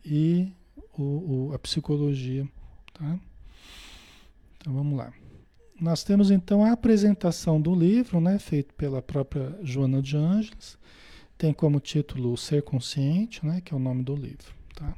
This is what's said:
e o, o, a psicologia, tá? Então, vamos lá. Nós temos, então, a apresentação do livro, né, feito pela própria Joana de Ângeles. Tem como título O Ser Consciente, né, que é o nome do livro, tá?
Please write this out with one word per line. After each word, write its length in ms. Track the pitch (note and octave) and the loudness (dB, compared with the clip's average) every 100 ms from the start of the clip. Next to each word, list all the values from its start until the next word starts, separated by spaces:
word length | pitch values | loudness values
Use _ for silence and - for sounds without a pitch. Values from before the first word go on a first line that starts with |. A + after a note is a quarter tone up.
e 480 | - D3 D#3 F3 F#3 - - - F#4 - | -2 0 2 2 0 -6 -20 -20 -16 -6
o, 500 | C#3 C#3+ F3+ C3 C3 | -4 -4 -2 -4 -4
o, 60 | |
a 40 | C#3 | -6
psicologia, 880 | - - D3 D3 D3 C#3 B2+ C3 C#3 - - - - | -6 -6 -2 -2 0 -2 -4 -6 -6 -10 -20 -20 -20
tá? 260 | - D3+ F3 - - - - - - - - - - - _ - - | -10 -6 -6 -8 -20 -20 -20 -20 -20 -20 -20 -20 -20 -20 _ -20 -16
Então, 180 | - | -6
vamos 240 | C3+ C#3+ C#3 | -4 -2 -4
lá. 140 | A#2+ - - - - _ - - | -6 -14 -20 -20 -20 _ -20 -4
Nós 220 | E3 E3 | -2 -2
temos, 280 | - G3+ G3+ | 2 4 6
então, 340 | G3 F3 G3+ | 4 4 4
a 80 | G#3+ | 4
apresentação 880 | A#3 B3 G#3+ G#3 G3 F3+ E3 - D#3 | 4 4 6 6 4 0 0 2 2
do 140 | D3+ | 4
livro, 460 | F3+ E3+ A3+ B3 F3 | 4 4 4 2 2
né, 180 | E3+ G3+ | 2 0
feito 360 | - D3+ C#3 | 0 -2 -2
pela 260 | - C#3+ C3 | -6 -4 -4
própria 560 | - C#3+ C3 D3+ C3 F#3 | -4 -4 -2 -4 -6 -8
Joana 400 | E3 B2+ C3+ C3+ | -6 0 2 2
de 140 | C3+ D3+ | 0 0
Ângeles. 600 | D#3 G3+ G#3+ - - - - - - - - - | 2 2 0 -10 -20 -20 -20 -20 -20 -20 -20 -2
Tem 160 | D#3+ | -2
como 260 | C#3+ D#3 D3 | 2 2 2
título 540 | - D3+ D3 C3 B2 | 0 -4 -2 -4 -4
O 40 | A#2+ | -4
Ser 260 | - D3 | -2 -2
Consciente, 840 | D3 C3 - - C3+ E3+ A3+ - D3+ | 0 -4 -4 -2 0 0 -2 -4 -4
né, 140 | F3 | -4
que 120 | F3+ | -4
é 40 | C#3 | -4
o 40 | |
nome 220 | B2+ B2+ | -2 -2
do 140 | B2+ C#3+ | -4 -6
livro, 360 | B2 C3+ - - - | -8 -14 -18 -20 -20
tá? 180 | - D3+ | -10 -10